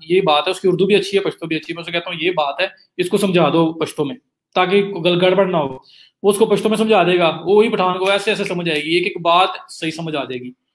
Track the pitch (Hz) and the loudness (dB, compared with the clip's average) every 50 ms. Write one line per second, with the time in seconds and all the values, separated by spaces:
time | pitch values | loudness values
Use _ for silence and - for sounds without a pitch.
0 | - 160 180 190 185 156 147 151 - 185 180 - 196 180 175 156 196 185 208 196 | -4 0 0 2 2 2 2 2 0 -2 -4 -2 0 0 2 2 2 2 2 0
1 | 190 - 196 196 - 156 - - 170 156 160 151 - 165 165 170 165 175 170 170 | 0 0 -2 -2 -2 -2 -6 -8 -8 -8 -6 -8 -8 -10 -12 -12 -10 -6 -6 -6
2 | - 185 170 156 160 185 180 156 147 139 143 - 185 185 - _ _ _ _ 185 | -6 -6 -8 -4 -4 -2 0 0 -2 -2 -2 -4 -4 -6 -6 _ _ _ _ -4
3 | 175 180 214 196 208 190 170 175 156 139 147 165 165 156 165 160 156 - - 156 | -2 0 0 0 2 2 2 4 4 4 4 2 2 2 0 -4 -6 -6 -4 -6
4 | 147 135 123 - _ _ _ _ _ _ - 185 180 175 196 202 196 - 196 175 | -6 -6 -6 -10 _ _ _ _ _ _ -2 0 2 2 2 2 2 0 -4 -2
5 | 165 180 180 170 185 180 185 196 190 185 180 160 143 135 131 131 - _ - - | 0 0 2 2 2 4 4 2 2 2 0 -2 -2 -2 -6 -12 -16 _ -20 -20
6 | - _ _ _ - 202 202 202 220 202 202 202 - 214 214 208 220 220 220 185 | -20 _ _ _ 0 0 2 2 2 2 2 0 0 0 0 0 2 2 4 4
7 | 170 175 180 175 170 156 165 160 - 170 208 208 226 247 220 180 185 185 180 185 | 4 4 2 2 2 0 -2 -2 -2 2 4 4 4 2 0 0 0 0 0 0
8 | 190 196 196 196 202 220 196 185 202 - 180 175 170 170 151 151 147 160 170 180 | 0 0 0 0 0 -2 -2 -2 -4 -4 -6 -4 -4 -2 -2 -2 -2 0 0 0
9 | 180 - - 175 170 170 170 180 190 190 - - - - - - 170 160 156 165 | 0 -2 -4 -2 0 2 4 4 4 2 -2 -8 -14 -18 -12 -8 -8 -8 -6 -6
10 | 165 160 151 139 131 123 127 123 123 123 - _ _ _ | -8 -6 -6 -6 -6 -6 -8 -10 -10 -14 -16 _ _ _